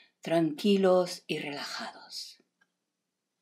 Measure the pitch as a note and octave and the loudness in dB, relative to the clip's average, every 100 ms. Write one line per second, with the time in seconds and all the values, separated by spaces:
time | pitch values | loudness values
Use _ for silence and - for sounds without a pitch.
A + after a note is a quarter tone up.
0 | _ _ - E3 D#3+ - G#3 G3 F#3+ F#3 | _ _ -2 0 0 0 2 4 6 4
1 | F3+ - - D#3 D3 C#3+ - - - - | 2 -4 -8 -8 -6 -10 -10 -10 -12 -14
2 | - - - - _ _ _ _ _ _ | -16 -16 -16 -20 _ _ _ _ _ _
3 | _ _ _ _ | _ _ _ _